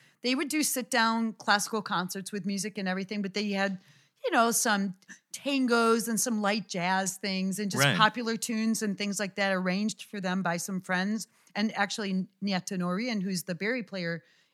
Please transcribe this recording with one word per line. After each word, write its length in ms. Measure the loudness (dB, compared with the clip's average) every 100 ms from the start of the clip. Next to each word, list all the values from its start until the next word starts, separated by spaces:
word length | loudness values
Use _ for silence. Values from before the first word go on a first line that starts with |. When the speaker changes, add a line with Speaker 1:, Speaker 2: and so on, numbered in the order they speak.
| _ _
Speaker 1:
They 120 | -2
would 140 | 0 0
do 140 | 0
sit 280 | 0 -2 0
down 440 | 2 2 2 0
classical 480 | -2 2 2 2 -4
concerts 500 | -2 -2 -2 -6 -8
with 140 | -6 -4
music 320 | -4 -4 -4
and 100 | -2
everything, 320 | -2 -4 -4
but 140 | -4
they 160 | -2 -2
had, 280 | 0 0 -2 -10 -20 _ _
you 60 | 0
know, 200 | 4 4
some 440 | 4 2 2 0 -4 -16 -20 _
tangos 760 | -10 -2 0 4 4 6 4 2
and 100 | 0
some 220 | 0 0
light 280 | 2 0 -2
jazz 480 | -2 0 2 0 -2
things 420 | -2 0 0 -2
and 120 | -2
just 140 | 2
Speaker 2:
Right. 120 | 4 6
Speaker 1:
popular 380 | 4 4 -2 -2
tunes 420 | -2 0 0 0
and 140 | 0 -2
things 240 | -2 -2
like 140 | -4
that 180 | 0 0
arranged 520 | 2 2 2 0 -4
for 160 | -10 -6
them 200 | -2 0
by 140 | 0 -2
some 240 | -4 -6
friends. 480 | -2 0 0 -2 -6 _ _
And 160 | -2 -2 0
actually, 500 | -2 -2 -2 0 -2 _
Neta 360 | -2 -2 -2 -2
Norén, 460 | 0 0 -2 -2
who's 200 | -2 -2
the 120 | -4
Barry 280 | -4 -2 -2
player 420 | -4 -6 -4 -6 -10 _ _